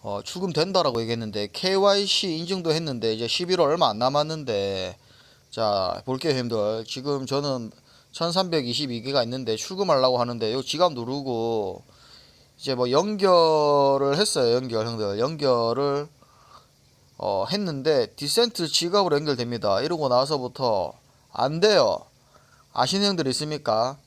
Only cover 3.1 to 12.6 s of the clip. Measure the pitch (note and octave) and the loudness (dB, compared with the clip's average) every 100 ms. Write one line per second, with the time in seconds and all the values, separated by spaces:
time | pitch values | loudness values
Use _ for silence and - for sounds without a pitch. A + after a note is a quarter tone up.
3.1 | A2 A#2 - F3 F3+ D3 E3 D3 G#2 B2 | -2 -2 -4 -2 2 2 4 2 2 0
4.1 | C#3+ D3+ D#3+ C3+ G#2 G2 F#2+ F#2 F2 _ | 0 -2 -6 -4 -2 -2 -4 -6 -10 _
5.1 | - - _ _ - A2 G2+ F#2 E2 - | -20 -20 _ _ -2 0 2 0 -4 -6
6.1 | C3 D#3+ C3 A#2+ A2+ G#2 A2+ A2 - C#3 | -4 0 -2 0 0 0 -2 -6 -8 -4
7.1 | C#3+ C3 C3+ C#3+ C3 A2 - _ _ _ | -4 -2 -2 -2 -6 -8 -14 _ _ _
8.1 | - E3+ F3 F#3+ E3 B2 A#2+ C#3+ A#2 A#2+ | -6 -2 0 0 0 -2 -4 -4 -6 -2
9.1 | C#3 A#2 B2+ A#2 A2 - F#3+ F#3+ C#3+ C3 | 0 0 -4 -4 -4 -4 -4 0 4 4
10.1 | B2 A#2+ A#2+ A2 B2 C3 D3 F3+ C3+ A#2 | 2 0 -2 -2 -2 -4 2 2 2 -6
11.1 | C#3 C3+ A#2 A#2 A2+ G2 F#2 - - - | -6 -4 -2 0 0 -2 -8 -16 -20 -20
12.1 | - - _ _ _ | -20 -20 _ _ _